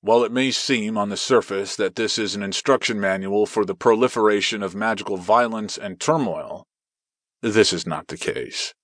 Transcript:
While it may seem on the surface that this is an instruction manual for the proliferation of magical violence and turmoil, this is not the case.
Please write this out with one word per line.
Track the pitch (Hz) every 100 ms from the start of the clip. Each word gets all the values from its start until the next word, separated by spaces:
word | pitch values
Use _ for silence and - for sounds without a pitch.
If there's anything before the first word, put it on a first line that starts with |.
While | 98 117
it | 117
may | 123 131
seem | 117 - 127 107 110
on | 101
the | 98
surface | - 123 - 98 98 -
that | 98 92
this | 110 -
is | 104
an | 104
instruction | 98 95 - 131 - 107
manual | 98 95 95 104
for | 104 - 98
the |
proliferation | 95 120 110 123 - 107 104 95 110
of | 98
magical | 92 110 107 101 98
violence | 90 110 120 110 104 -
and | 104 90
turmoil, | - 160 117 76 73 - - _ _ _ _ _ _ _
this | 117 107 104
is | 87 85
not | 76 -
the | 80
case. | - 69 62 - - -